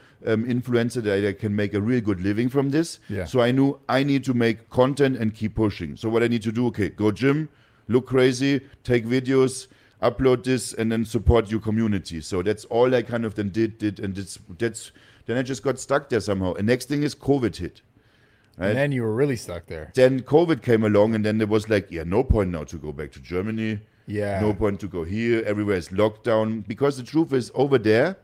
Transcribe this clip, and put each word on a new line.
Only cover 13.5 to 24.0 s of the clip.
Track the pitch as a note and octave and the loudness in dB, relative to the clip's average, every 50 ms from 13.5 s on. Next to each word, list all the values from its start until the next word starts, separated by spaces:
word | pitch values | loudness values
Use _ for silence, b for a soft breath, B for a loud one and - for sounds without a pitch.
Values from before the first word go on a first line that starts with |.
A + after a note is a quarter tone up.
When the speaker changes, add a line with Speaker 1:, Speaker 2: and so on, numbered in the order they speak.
Speaker 1:
did, | E2+ A2+ A2+ A2 A2 - | 0 0 -2 -2 -2 -4
did, | G#2 G#2+ G#2 - | -4 -4 -4 -4
and | G#2+ G2 F#2+ | -6 -8 -6
that's, | G2 F#2+ - - - - - F#2 - | -8 -10 -12 -14 -18 -18 -18 -8 -4
that's, | A#2+ A#2 G#2+ - - - - b b b b b b | -4 -4 -4 -8 -14 -20 -20 b b b b b b
then | - A2+ | -6 -4
I | B2+ | -4
just | C3 B2 C3+ - | -4 -4 -6 -4
got | - C#3 B2 - | -4 -4 -4 -4
stuck | - - C#3 - - - | -2 -2 -2 -2 0 0
there | B2 G#2+ | -2 -2
somehow. | F#2+ G#2 G2 F#2+ F#2+ F#2 E2+ | 0 0 -2 0 -2 -2 -2
And | E2+ G2+ | -2 -2
next | A2 B2+ B2+ - - | -2 -2 -2 -4 -4
thing | D3 D3 | -4 -2
is | D3 D3 - | -2 -4 -6
covid | - - C3+ C#3+ C#3 A#2+ G2+ D#2+ | -4 -2 0 0 0 0 -2 -4
hit. | - F2 - - _ _ _ _ b b b b b b b b b b b b b | -6 -10 -12 -12 _ _ _ _ b b b b b b b b b b b b b
Right? | F2+ G2+ | -2 -2
Speaker 2:
And | A2+ | 0
then | C3 C#3+ C#3+ | 0 0 0
you | C3+ B2+ | -2 -2
were | A#2 A2 G#2+ | -2 -2 0
really | A#2+ D3 C#3+ C3 | 0 0 0 -2
stuck | A2 - - F2 E2+ - | -4 -6 -10 -12 -12 -12
there. | - E2+ D#2 D#2 - - | -12 -12 -12 -12 -2 4
Speaker 1:
Then | B2+ B2+ C3 C3+ B2+ | 6 6 6 6 2
covid | B2 - C#3 D#3 F3 E3 D#3+ A2+ | 2 4 4 4 6 4 2 0
came | - B2 A#2 A2 A2 | 2 2 4 4 4
along, | G#2 G#2 G2+ G#2 A2+ A2+ | 6 6 6 6 6 4
and | G#2+ G#2 | 2 0
then | G#2+ G#2+ A2 | 0 2 0
there | A2 | 2
was | G2+ G#2+ G#2+ G2+ G#2+ | 2 2 0 2 2
like, | A2 G2+ F#2+ - | 0 0 0 -2
yeah, | E2+ E2 D#2+ | -6 -8 -4
no | E2 F#2 A#2 | -2 0 0
point | C3+ - - A2 G2 F2+ | 2 2 2 2 2 0
now | E2+ D#2 D2+ | -2 -6 -8
to | - - | -10 -12
go | D#2 D2 D2+ | -12 -12 -10
back | C#2+ C#2+ D2+ C#2+ | -10 -10 -12 -14
to | - C#2 | -14 -18
Germany. | C2 B1+ F2 F2+ G2+ A2 A2 A2 A2 A2 A2 G2+ G#2+ _ _ _ | -12 -6 -6 -4 -4 -4 -4 -4 -4 -4 -4 -6 -8 _ _ _